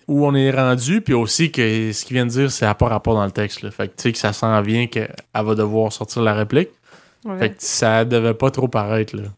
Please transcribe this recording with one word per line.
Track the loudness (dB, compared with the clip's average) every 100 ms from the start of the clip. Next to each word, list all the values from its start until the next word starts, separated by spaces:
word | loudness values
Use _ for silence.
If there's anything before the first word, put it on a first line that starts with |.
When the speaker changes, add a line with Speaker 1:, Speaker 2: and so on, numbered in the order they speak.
| -2
Speaker 1:
où | 2 4
on |
est | 4 2
rendu, | 2 2 2 2 0
puis | 2
aussi | 0 2 0 0
que | 2 0 0 -2
ce | -4
qu'il | -4
vient | -2 0
de |
dire, | 0 -2
ça | 0 0
n'a |
pas | 2 2
rapport | 0 0
dans | 0
le | 0
texte, | -2 -4 -6
là. | -12
Fait | -8 -8
que, | -4
tu |
sais, | -2
que | 0
ça | -2
s'en | 0 2 2
vient | 2 0 0
qu'elle | -2 -6 -8 -8
va | -4 0
devoir | 0 0 0 0
sortir | -2 -8 -2
la | 0
réplique. | 0 0 0 0 _ _ -20 _ _
Speaker 2:
Ouais. | -10 -2
Speaker 1:
Fait | -2
que | -4
ça | -6 0 2 2
devait | 2 2 2
pas | 0 0
trop | 0 -2
paraître, | 0 0 -2 -2 -6
là. | -10